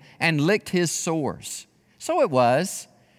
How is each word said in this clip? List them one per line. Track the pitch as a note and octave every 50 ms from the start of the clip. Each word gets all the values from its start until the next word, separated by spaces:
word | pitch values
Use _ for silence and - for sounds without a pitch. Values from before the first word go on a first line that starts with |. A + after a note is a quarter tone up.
| - - - -
and | - E3 D#3+ C#3+
licked | D3 F3+ G#3+ G3+ - -
his | F#3 F3 F3 D#3+
sores. | - - - F3 D#3+ D#3+ C3+ G#2 - - - - - - - _ _ _ _ _ _ -
So | - - E4+ F4
it | C4+ F3
was, | C3 B2+ B2 A#2 B2+ D3+ F#3 - - - - - _ _ _ _ _